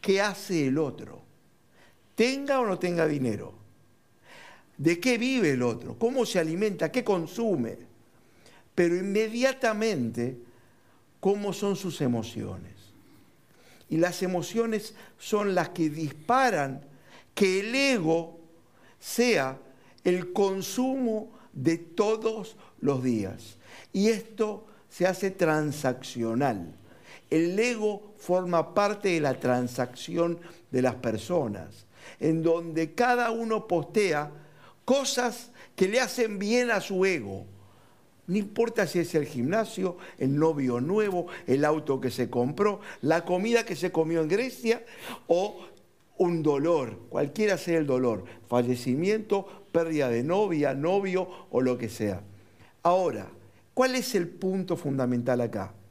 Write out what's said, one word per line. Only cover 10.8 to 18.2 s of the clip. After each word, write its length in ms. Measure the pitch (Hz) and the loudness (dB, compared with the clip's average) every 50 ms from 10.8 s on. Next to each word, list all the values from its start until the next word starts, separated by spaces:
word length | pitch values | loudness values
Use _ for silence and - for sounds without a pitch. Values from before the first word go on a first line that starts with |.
| _ _ _ _ _ _ _ _ | _ _ _ _ _ _ _ _
¿cómo 340 | - 190 202 202 208 202 | 0 0 0 0 -2 -4
son 240 | 180 - 208 202 196 | -4 -2 -2 -2 -2
sus 240 | 190 - 180 151 - | -2 -4 -6 -4 -2
emociones? 720 | 156 127 120 113 110 - - 110 101 98 95 90 85 - - - - - - - - - - - - _ _ _ _ _ _ _ - - - - - _ | 0 0 0 0 -4 -6 -8 -10 -10 -8 -10 -12 -14 -18 -20 -20 -20 -20 -20 -20 -20 -20 -20 -20 -20 _ _ _ _ _ _ _ -20 -20 -20 -20 -10 _
Y 80 | 156 | 2
las 260 | 160 170 180 180 - | 2 2 2 0 -2
emociones 720 | 196 180 185 175 151 - - 226 233 226 220 208 208 - - - - - - _ | -4 -2 -2 -2 -4 -2 -2 -2 0 0 -2 -4 -6 -8 -18 -20 -20 -20 -20 _
son 360 | - - 214 208 208 202 185 | -4 0 0 2 2 2 2
las 160 | 180 160 - | 2 0 0
que 200 | - - 160 156 | -2 -2 -2 0
disparan 960 | 147 160 160 143 - - - - 240 262 269 247 202 160 143 135 135 - - - - - - - - - - _ _ | 0 -2 -6 -6 -8 -10 -2 2 2 4 4 4 2 2 0 -2 -4 -10 -14 -20 -20 -20 -20 -20 -20 -20 -20 _ _
que 260 | - 202 190 185 196 | 2 2 4 4 2
el 140 | 196 220 240 | 0 0 0
ego 640 | 269 277 277 262 220 160 - 165 170 | 2 2 4 2 2 2 2 2 2